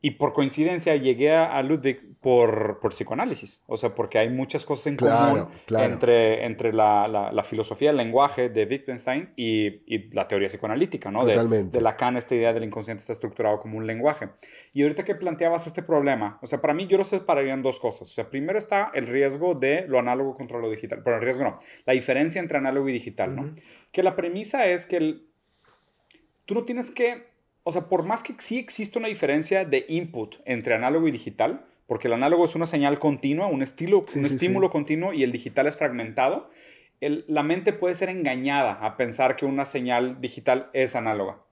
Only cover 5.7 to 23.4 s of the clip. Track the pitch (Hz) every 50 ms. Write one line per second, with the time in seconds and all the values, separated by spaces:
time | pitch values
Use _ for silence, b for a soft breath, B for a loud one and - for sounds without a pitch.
5.7 | 113 110 110 107 - 117 - 120 120 117 113 110 110 113 113 120 110 - 110 117
6.7 | 107 110 110 107 104 104 104 110 110 104 101 107 - 107 101 - - 107 107 -
7.7 | 117 - 139 151 151 139 120 113 117 131 139 147 - 135 123 123 107 110 107 101
8.7 | 131 135 135 - 127 120 - - 127 143 180 185 _ - 120 113 110 107 107 104
9.7 | 101 - _ - 113 107 98 110 - 98 95 - 107 98 98 98 - 104 - 107
10.7 | 110 131 175 - - - - 98 98 110 127 117 107 117 113 117 113 107 98 92
11.7 | 85 123 117 113 107 - 123 123 123 123 120 - 131 120 117 117 113 113 113 107
12.7 | 101 113 104 107 113 98 - - 113 - - 107 98 - 113 107 104 104 - 113
13.7 | 110 107 110 110 113 113 120 147 151 - 113 101 - B B B B B B B
14.7 | B 139 143 147 151 - - - 196 - 185 180 160 160 175 165 170 170 165 165
15.7 | 151 - 170 - 165 147 139 139 135 117 107 104 107 - - 120 - 127 - 151
16.7 | 147 165 196 180 190 190 190 190 - 190 190 - 165 143 139 135 135 135 127 131
17.7 | 127 - - 120 104 - 92 - - - 113 - - 135 143 165 190 214 208 -
18.7 | 208 196 202 220 - 139 123 113 120 135 139 139 135 143 165 180 175 139 127 135
19.7 | 147 170 185 156 131 123 120 123 123 127 139 135 131 - 131 117 120 120 117 110
20.7 | 110 107 - 107 - - - 127 117 110 117 123 131 127 139 110 90 B B B
21.7 | B B B - 131 139 - - 127 131 147 160 165 190 175 170 151 143 135 135
22.7 | 131 139 139 135 127 117 117 120 101 - 101 - 135 135